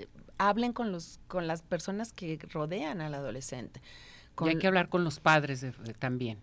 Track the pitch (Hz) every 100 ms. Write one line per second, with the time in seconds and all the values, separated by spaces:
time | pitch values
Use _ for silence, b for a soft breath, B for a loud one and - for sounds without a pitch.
0 | - - - - 196 208 240 233 233 180
1 | 160 - - 180 165 165 - 175 - 202
2 | 226 - 170 156 170 165 151 185 302 220
3 | 156 143 139 117 - 127 113 - - -
4 | - - - - 160 160 185 185 175 180
5 | 170 - 165 156 143 131 131 - 110 110
6 | 131 127 123 107